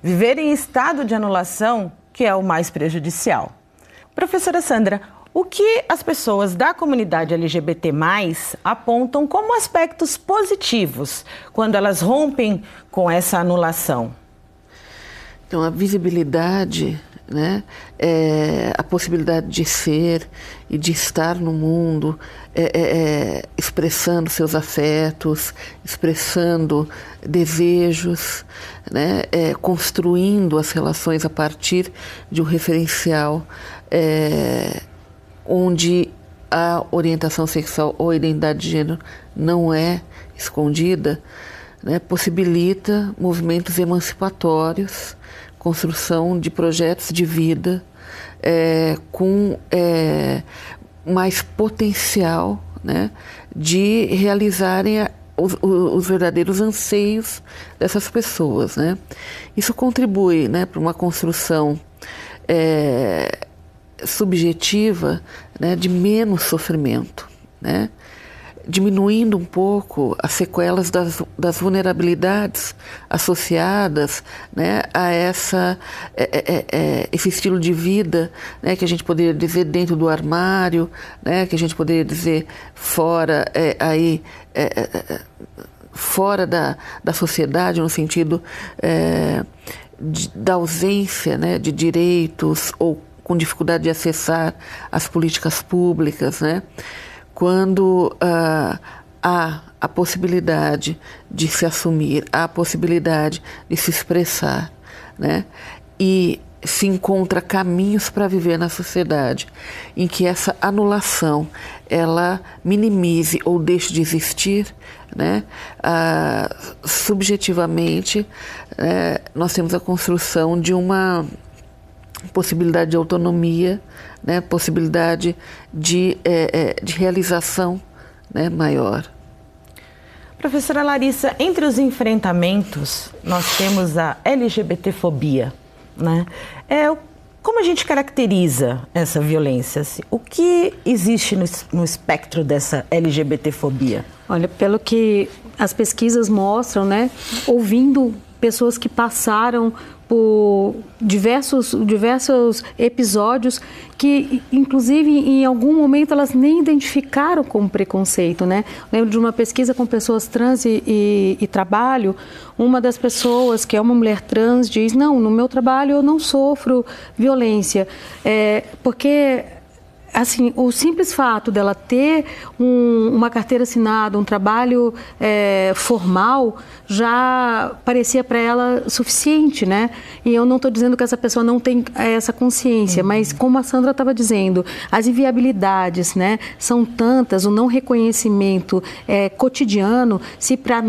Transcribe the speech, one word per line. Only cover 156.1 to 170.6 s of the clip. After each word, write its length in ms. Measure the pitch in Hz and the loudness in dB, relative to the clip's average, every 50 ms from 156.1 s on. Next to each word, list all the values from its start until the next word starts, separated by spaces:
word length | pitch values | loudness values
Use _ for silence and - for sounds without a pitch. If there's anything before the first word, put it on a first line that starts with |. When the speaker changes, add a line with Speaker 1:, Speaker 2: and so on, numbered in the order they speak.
Speaker 3:
elas 200 | 294 285 277 - | 2 2 2 4
nem 280 | - 254 269 294 320 339 | 4 4 6 6 6 6
identificaram 800 | 294 311 302 277 - - - 277 277 - - 269 285 330 359 320 | 6 4 4 4 2 2 0 -2 -2 0 0 0 2 2 2 2
como 260 | 254 - - 214 202 190 | 2 2 0 0 2 2
preconceito, 800 | - 196 190 - - 190 190 - - 190 180 170 170 - 185 | 0 0 -2 0 0 0 0 0 2 2 2 2 0 0 0
né? 180 | 180 185 202 208 - - - - - | 2 2 0 0 -4 -8 -16 -8 -2
Lembro 180 | 220 220 233 214 | 0 2 2 2
de 80 | 214 226 | 2 2
uma 140 | 233 226 | 2 2
pesquisa 420 | 226 240 226 226 - - 254 247 254 | 2 0 0 0 0 0 0 2 2
com 100 | 254 247 | 0 0
pessoas 440 | - 240 220 - - 226 220 226 - | 0 0 0 2 2 0 0 0 -2
trans 360 | - 233 240 254 262 - - | 0 2 2 2 2 2 2
e, 160 | 233 220 - - | 2 2 2 2
e, 520 | - 214 208 208 208 208 202 190 190 185 - | 2 2 2 4 4 4 4 2 2 2 0
e 60 | 208 - | -2 -2
trabalho, 640 | - 196 190 175 208 220 240 262 269 254 202 190 190 - - - - - - - - | 0 0 0 2 2 2 2 2 2 2 0 0 -2 -4 -8 -18 -20 -20 -20 -8 -2
uma 240 | - 233 247 254 247 | 2 4 4 4 4
das 160 | 233 247 240 | 4 2 0
pessoas, 680 | - - 240 233 - - 247 240 247 254 247 226 220 - | 2 0 0 0 0 0 2 4 4 4 4 2 0 0
que 120 | - 220 | 0 2
é 40 | 208 | 2
uma 140 | 214 240 247 | 4 4 4
mulher 260 | 233 226 220 208 196 | 4 4 2 2 0
trans, 500 | - - - 220 226 233 247 247 247 208 | -2 -2 0 2 4 4 4 4 2 2
diz, 220 | - 220 220 226 | 2 2 2 2
"Não, 260 | 226 262 285 302 285 247 | 4 4 4 4 4 4
no 120 | 220 214 | 4 4
meu 180 | 220 226 247 254 | 4 2 2 2
trabalho 480 | - 262 233 262 262 269 285 277 285 | 0 0 2 2 2 2 2 2 2
eu 60 | 285 277 | 4 4
não 160 | 294 320 311 | 4 4 2
sofro 640 | 311 - - 269 269 285 294 277 - 240 254 247 240 - - - - - - - | 0 0 2 2 4 4 2 0 2 2 2 2 0 -2 -8 -18 -20 -10 -4 0
violência." 680 | 226 269 269 262 233 220 214 208 190 - - 196 190 190 - - - - - - - | 2 2 4 4 4 2 2 2 2 0 0 0 0 -2 -6 -16 -18 -20 -10 -4 0
É, 380 | 214 214 214 214 208 214 214 - - - - - | 0 2 2 4 2 2 0 -2 -6 -8 -4 -2
porque, 600 | 254 233 - - 285 294 294 285 269 254 240 - - - - - - - - - - - - - - - | -2 0 2 2 4 4 4 4 4 2 0 -4 -8 -14 -20 -20 -20 -20 -20 -20 -20 -20 -20 -10 -4 -2
assim, 380 | 226 240 - - - 247 240 - | 0 0 0 2 2 2 2 2
o 160 | - | 2